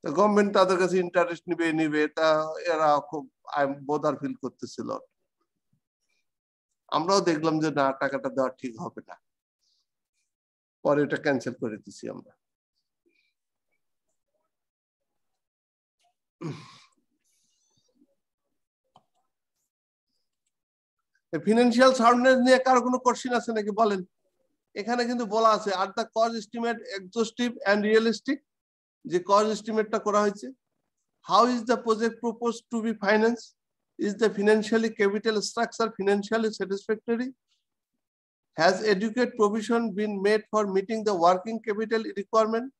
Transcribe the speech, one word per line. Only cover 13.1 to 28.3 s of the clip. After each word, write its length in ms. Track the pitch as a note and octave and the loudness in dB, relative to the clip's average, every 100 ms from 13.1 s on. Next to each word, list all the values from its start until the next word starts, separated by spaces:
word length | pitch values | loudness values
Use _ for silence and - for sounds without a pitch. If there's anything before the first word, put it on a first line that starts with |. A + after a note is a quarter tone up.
| _ _ _ _ _ _ _ _ _ _ _ _ _ _ _ _ _ _ _ _ _ _ _ _ _ _ _ _ _ _ _ _ _ E3 - - - _ _ _ _ _ _ _ _ _ _ _ _ _ _ _ _ _ _ _ _ _ _ _ _ _ _ _ _ _ _ _ _ _ _ _ _ _ _ _ _ _ _ _ _ _ | _ _ _ _ _ _ _ _ _ _ _ _ _ _ _ _ _ _ _ _ _ _ _ _ _ _ _ _ _ _ _ _ _ -12 -12 -16 -20 _ _ _ _ _ _ _ _ _ _ _ _ _ _ _ _ _ _ _ _ _ _ _ _ _ _ _ _ _ _ _ _ _ _ _ _ _ _ _ _ _ _ _ _ _
ফিনান্সিয়াল 600 | D#3+ G3+ A3+ B3 A#3 C4 | -4 2 4 4 6 4
সাউন্ডনেস 440 | B3+ A#3 B3 C4 B3+ B3 | 6 4 6 4 4 6
নিয়ে 120 | B3+ C4 | 4 6
কারো 140 | B3+ A#3+ | 2 2
কোনো 120 | B3+ | 0
কোশ্চেন 340 | B3 A#3+ B3+ A#3+ | 0 -2 -2 -4
আছে 120 | A#3 | -2
নাকি 180 | A3 G#3 | -4 -4
বলেন? 300 | G#3 A3 G3 F#3 _ _ _ _ _ _ | 0 2 0 -6 _ _ _ _ _ _
এখানে 280 | - G#3 A#3+ | -10 -4 -2
কিন্তু 200 | A#3+ B3 A3 | -2 -4 -2
বলা 240 | A3 A3+ | 2 4
আছে, 200 | G#3+ G#3 | 4 0
"Are 220 | F#3 G3 G#3+ | -2 -2 -4
the 80 | A3 | -4
cost 200 | A3 A#3 A3+ | 0 0 -2
estimate 400 | G#3 A#3 A#3 A#3 G#3 G3 | -10 -6 -4 -6 -8 -12
exhaustive 580 | F#3 A#3 A3 - A#3+ A#3 G3 | -8 -4 -4 -2 -4 -2 0
and 100 | G#3 | 2
realistic?" 540 | G#3 A3 A3+ G#3+ - | 4 4 2 -2 -4